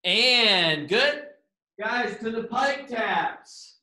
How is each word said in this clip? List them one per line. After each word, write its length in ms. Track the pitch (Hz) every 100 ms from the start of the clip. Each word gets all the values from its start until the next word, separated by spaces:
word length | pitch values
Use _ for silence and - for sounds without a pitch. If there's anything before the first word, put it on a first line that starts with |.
And 840 | 180 202 247 247 220 190 165 151 147
good. 340 | 214 285 294 - - _ _ _ -
Guys, 380 | 214 247 226 196
to 100 | 220
the 140 | 226
pike 440 | - 240 277 269 -
taps. 880 | 233 - - - - - - - _